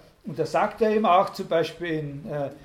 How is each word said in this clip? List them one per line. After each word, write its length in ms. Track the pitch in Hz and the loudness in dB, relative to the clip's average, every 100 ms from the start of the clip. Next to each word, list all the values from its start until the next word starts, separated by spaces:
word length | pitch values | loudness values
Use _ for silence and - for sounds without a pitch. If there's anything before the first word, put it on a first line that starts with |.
| - _ - | -20 _ -10
und 120 | 127 | -6
da 80 | 117 | -2
sagt 360 | 165 208 - | 0 0 2
er 100 | 220 | 2
eben 140 | 214 214 | 4 6
auch 260 | 180 190 | 4 4
zum 160 | - 190 | -2 -2
Beispiel 520 | 170 160 - 175 156 | 0 0 -4 -4 -4
in, 320 | 143 139 208 | -4 -8 -8
äh, 180 | 147 139 - | -6 -6 -8